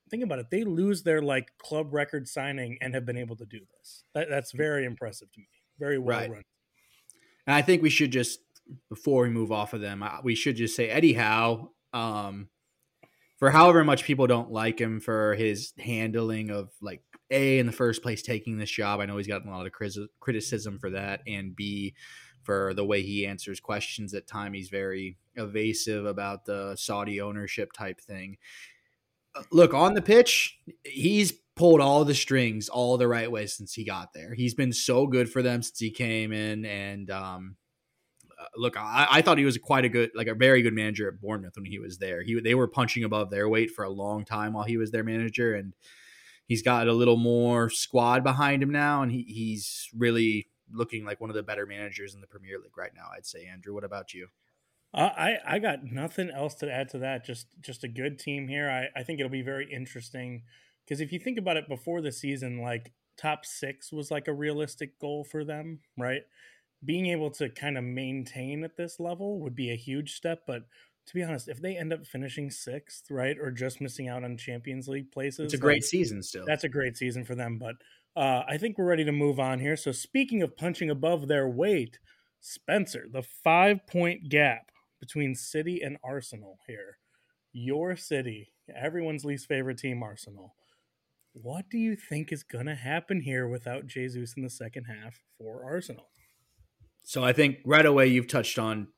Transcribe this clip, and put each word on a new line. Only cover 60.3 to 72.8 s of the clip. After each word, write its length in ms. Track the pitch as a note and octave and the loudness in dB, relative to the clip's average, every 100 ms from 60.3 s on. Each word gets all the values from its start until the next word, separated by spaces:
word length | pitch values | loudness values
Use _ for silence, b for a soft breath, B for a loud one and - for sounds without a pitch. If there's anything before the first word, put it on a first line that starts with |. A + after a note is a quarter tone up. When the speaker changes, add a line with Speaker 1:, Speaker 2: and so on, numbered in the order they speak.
| A#2+ A#2 b b b - | -12 -16 b b b -10
Speaker 1:
'cause 120 | D3 | -8
if 120 | D3+ | -6
you 80 | F3 | -6
think 200 | C4 A#3 | -6 -4
about 180 | F#3 D#3+ | -2 -2
it, 100 | D3 | -4
before 340 | B2+ - E3+ | -10 -6 -6
the 100 | D3+ | -6
season, 480 | C3 C#3 C#3 B2+ A#2+ | -6 -6 -6 -6 -6
like, 340 | A#2+ A#2+ A#2 _ _ - | -6 -6 -8 _ _ -8
top 280 | D#3 D3+ - | -6 -6 -8
six 460 | - C#3 C3+ - | -10 -10 -10 -12
was, 200 | D#3 C#3+ | -10 -6
like, 160 | D3 D3 | -6 -4
a 60 | |
realistic 640 | C#3+ D3+ D3 D3 - C#3+ - | -4 -2 -4 -6 -8 -14 -10
goal 240 | D3 D3 | -8 -8
for 200 | C#3+ D#3 | -8 -8
them, 360 | D3 D3+ D#3+ D#3 _ - | -6 -8 -10 -14 _ -6
right? 260 | B2 C3+ - b b b b _ C3 | -4 -4 -8 b b b b _ -4
Being 220 | E3+ F#3 | -2 0
able 240 | E3+ D3+ | -2 -4
to 180 | C#3+ C3+ | -4 -8
kinda 320 | - C#3+ C3+ | -6 -6 -6
maintain 840 | B2 B2+ C3 C3+ A#2+ C3 C3 D3 | -6 -6 -6 -8 -8 -10 -8 -8
at 120 | D#3+ - | -10 -8
this 240 | E3+ - | -10 -8
level 400 | E3+ F3 G3+ G3+ | -8 -6 -6 -6
would 140 | D3 A#2+ | -8 -6
be 160 | B2 | -6
a 40 | A#2 | -6
huge 380 | B2+ C3+ D3 | -6 -6 -6
step, 300 | - E3 E3 - | -8 -6 -6 -8
but 220 | A#2+ A#2 b b b - | -10 -12 b b b -10
to 80 | |
be 100 | F3+ | -6
honest, 240 | E3+ C#3+ - | -4 -6 -8
if 140 | B2 | -8
they 140 | F3+ F3+ | -8 -6
end 160 | D#3+ | -6
up 140 | D#3+ D3+ | -6 -8
finishing 440 | C3+ C3 C#3+ C#3 | -10 -8 -8 -8
sixth, 580 | - - C#3+ | -10 -10 -10